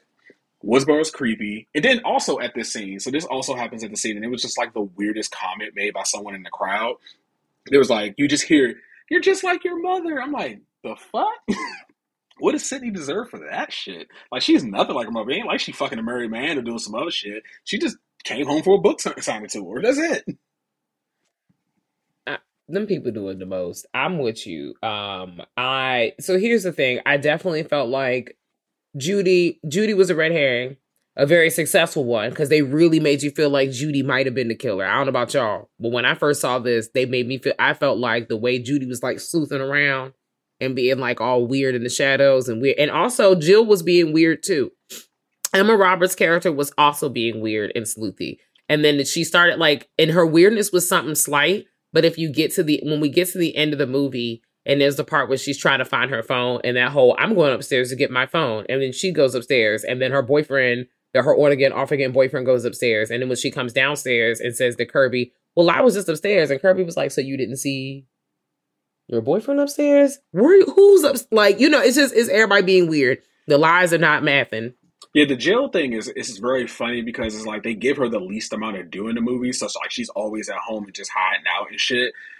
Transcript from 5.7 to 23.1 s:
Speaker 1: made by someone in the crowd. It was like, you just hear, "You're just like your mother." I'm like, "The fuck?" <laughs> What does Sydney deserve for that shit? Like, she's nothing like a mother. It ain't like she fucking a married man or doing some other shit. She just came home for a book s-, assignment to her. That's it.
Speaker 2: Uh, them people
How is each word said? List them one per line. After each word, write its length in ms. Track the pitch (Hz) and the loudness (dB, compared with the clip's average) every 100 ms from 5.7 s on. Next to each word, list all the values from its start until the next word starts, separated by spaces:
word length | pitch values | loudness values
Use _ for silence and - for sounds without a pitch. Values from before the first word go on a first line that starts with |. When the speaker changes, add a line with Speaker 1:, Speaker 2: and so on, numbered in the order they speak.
| 101 | -8
Speaker 1:
made 180 | 101 | -8
by 80 | 95 | -6
someone 300 | 95 107 101 | -6 -8 -10
in 80 | 98 | -14
the 80 | 90 | -14
crowd. 460 | - 98 101 113 123 _ _ _ _ _ _ - | -8 -6 -4 -4 -8 _ _ _ _ _ _ 0
It 60 | 139 | 2
was 120 | 127 | 2
like, 260 | 110 104 98 | 0 -4 -2
you 100 | 143 | -2
just 180 | 147 - | -2 2
hear, 300 | 156 123 - _ _ - | 2 2 -4 _ _ -4
"You're 120 | 339 | 0
just 220 | 381 381 | 0 0
like 200 | 359 359 | -2 -4
your 160 | 359 339 | -4 -6
mother." 400 | 349 370 330 294 | -4 -4 -4 -8
I'm 120 | 269 | -6
like, 280 | 277 151 104 _ _ | -6 -8 -10 _ _
"The 120 | 117 107 - | -14 -14 -8
fuck?" 240 | 220 415 453 - | -4 -4 -4 -6
<laughs> 80 | 1017 988 807 _ _ _ _ _ - | -6 -6 -14 _ _ _ _ _ -4
What 140 | 160 | -2
does 140 | 294 - | -2 -6
Sydney 240 | 269 240 | -8 -8
deserve 380 | 190 139 180 247 | -8 -6 -8 -8
for 100 | 90 76 | -14 -12
that 220 | - - | -8 -8
shit? 360 | - - 85 - - - | -10 -12 -14 -18 -20 -12
Like, 100 | - | -6
she's 220 | - 320 | 2 2
nothing 320 | 123 98 - 135 | 2 -2 -2 -2
like 120 | 110 | -6
a 40 | |
mother. 200 | 117 107 | -6 -4
It 40 | 165 | -6
ain't 100 | 233 | -4
like 120 | 170 | -6
she 100 | - | -6
fucking 280 | - 135 117 | -6 -6 -6
a 40 | |
married 280 | 113 123 117 | -6 -6 -6
man 260 | 113 147 151 | -6 -4 -4
or 40 | |
doing 180 | 117 117 | -6 -8
some 160 | 101 110 | -8 -8
other 160 | 165 | -6
shit. 320 | - 101 104 - - | -6 -8 -14 -16 -20
She 160 | - 202 | -8 -4
just 180 | 320 - _ _ | -4 -6 _ _
came 220 | - 113 143 | -10 -6 -2
home 160 | 147 | 0
for 120 | 185 196 | 2 4
a 60 | |
book 180 | 185 320 180 | 4 0 -6
s-, 80 | - | -8
assignment 360 | - 110 107 | -8 -8 -8
to 180 | 113 90 | -12 -10
her. 100 | 117 | -4
That's 160 | 214 277 | -2 0
it. 280 | 330 247 - - _ _ _ _ _ _ _ _ _ _ _ _ _ _ _ _ _ _ - | 0 -4 -8 -14 _ _ _ _ _ _ _ _ _ _ _ _ _ _ _ _ _ _ -12
Speaker 2:
Uh, 100 | 143 _ _ - | -12 _ _ -8
them 200 | 180 208 | -6 -4
people 240 | 165 123 | -4 -4